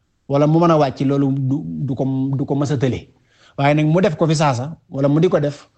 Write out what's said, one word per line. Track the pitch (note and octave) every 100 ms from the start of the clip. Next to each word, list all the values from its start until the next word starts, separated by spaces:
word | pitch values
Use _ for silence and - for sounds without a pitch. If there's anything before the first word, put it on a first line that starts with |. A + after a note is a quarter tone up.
| _ _ -
wala | C#3+ F#3
mu | D#3+
mën | F3
a | D#3+
wàcc, | C#3 -
loolu | C3+ C#3 C#3
du, | C3+ C3 C#3+ E3 D#3+ C#3
du |
ko, | C3+ C3+ C3 C3+ C3+
du |
ko | C#3
mës | C#3+ D3
a | C#3+
tële. | C3+ - - _ _ _ _ -
Waaye | C#3+
nag | D3+ D3+
mu | E3
def | G3 D#3
ko | D#3+
fi | D#3
saasa, | D3+ A#2+ C#3 E3 _
wala | C3+ C#3
mu | D3
di | F3+
ko | E3+
def, | C#3+ C#3+ -